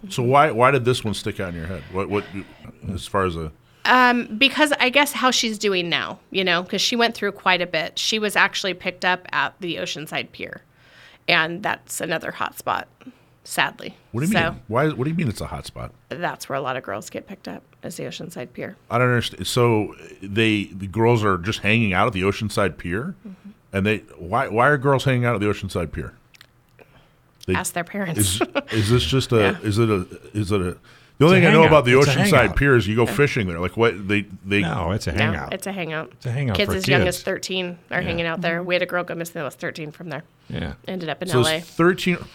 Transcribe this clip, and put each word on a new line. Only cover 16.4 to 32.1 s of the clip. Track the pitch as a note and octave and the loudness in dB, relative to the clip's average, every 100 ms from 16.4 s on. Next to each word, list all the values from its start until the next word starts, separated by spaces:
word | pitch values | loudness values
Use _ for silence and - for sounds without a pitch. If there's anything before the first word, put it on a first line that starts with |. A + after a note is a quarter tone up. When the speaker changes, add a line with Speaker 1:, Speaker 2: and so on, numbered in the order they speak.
| - | -8
Speaker 2:
where | C3+ | -6
a | |
lot | C3+ B2+ | -4 -6
of | |
girls | - G2+ - | -6 -8 -8
get | - - | -12 -14
picked | G3 - | -16 -14
up, | G3+ - _ | -16 -18 _
is | - E3+ | -14 -12
the | |
Oceanside | C3+ - D#3+ - A#2+ | -12 -12 -14 -14 -14
Pier. | - A#2+ - _ | -12 -14 -14 _
Speaker 1:
I | A#2 | 0
don't | B2 | 2
understand. | A#2+ - - F#2 | 2 -2 -6 -2
So | B2+ A#2+ G#2+ F2+ D#2 E2 - | 2 4 4 0 -8 -18 -16
they, | G2 G2+ A2+ G#2 F2+ | -4 2 2 2 -2
the | F#2 F#2+ | -8 -6
girls | G#2+ A2+ A#2+ G#2 | 0 2 4 2
are | F#2 | 0
just | F2+ G#2+ | -2 -2
hanging | G2+ A2+ G#2+ | 2 2 2
out | F2+ A#2 | 2 2
at | |
the | F#2+ | 2
Oceanside | F#2+ - G#2 - F#2+ - | 0 0 -4 0 -2 -2
Pier, | F2 F#2+ E3 - G3+ | -6 -6 -6 -12 -16
Speaker 2:
Mm-hmm. | F#3 - - _ | -20 -20 -20 _
Speaker 1:
and | G2 G2+ | -2 0
they, | G#2 - - | 0 -4 -16
why, | E2+ A#2 A#2 | -4 -2 0
why | G#2+ C3 | 2 4
are | D3 | 4
girls | C#3 C3 C3+ | 2 2 2
hanging | B2 A#2+ | 2 0
out | G#2+ | 0
at | |
the | G#2 | 0
Oceanside | G2 G2 F#2+ E2 | 0 -4 -4 -4
Pier? | - C2+ - _ _ _ _ _ _ - _ _ _ _ _ - | -6 -10 -14 _ _ _ _ _ _ -20 _ _ _ _ _ -2
They | F#3+ | -2
Speaker 2:
Ask | F3+ | -2
their | F3 | -6
parents. | E3+ G3+ F3+ G#2 | -6 -6 -4 0
Speaker 1:
Is, | G2 G2 - C#4+ - | 0 0 -2 -4 -2
is | A2 G#2 | -2 2
this | B2 | 2
just | - C3 - | 2 0 2
a, | A#2 | 4
Speaker 2:
<laughs> | G2+ F2+ | 4 2
Yeah. | G#2 | -2
Speaker 1:
is | G#2 | 2
it | A2+ | 2
a, | G2 F#2 F2 - | 0 -2 -12 -8
is | G#2 G2 | -6 0
it | G#2 | 0
a, | F2+ E2 - - _ _ | -2 -6 -16 -20 _ _
the | D3+ | 6
only | D3 | 8
Speaker 3:
It's | E3+ | 8
a | |
Speaker 1:
thing | |
I | |
know | D#3 | 8
Speaker 3:
hangout. | D#3+ | 8
Speaker 1:
about | D3+ B2 | 8 8
the | B2+ | 6
Speaker 3:
It's | |
a | C#3+ | 6